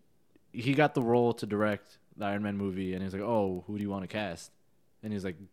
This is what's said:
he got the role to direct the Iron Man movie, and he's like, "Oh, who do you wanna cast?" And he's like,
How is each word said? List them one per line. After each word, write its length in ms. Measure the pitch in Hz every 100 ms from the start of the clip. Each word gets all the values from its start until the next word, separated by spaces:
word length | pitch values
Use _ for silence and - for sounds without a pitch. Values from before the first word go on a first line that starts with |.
| _ _ _ _ _
he 220 | - 117
got 180 | 139 147
the 80 | 147
role 300 | 117 120 120
to 140 | 113 107
direct 500 | 104 107 101 - - _ -
the 80 | 101
Iron 160 | 104
Man 140 | 104 101
movie, 340 | 98 92 92
and 80 | 90
he's 100 | 95
like, 80 | 95
"Oh, 420 | 104 117 98 90 87
who 100 | 104
do 60 |
you 80 | 104
wanna 160 | 98 92
cast?" 460 | 107 101 82 - _ _ _ _ _
And 100 | 110
he's 120 | 104
like, 120 | 95 82 98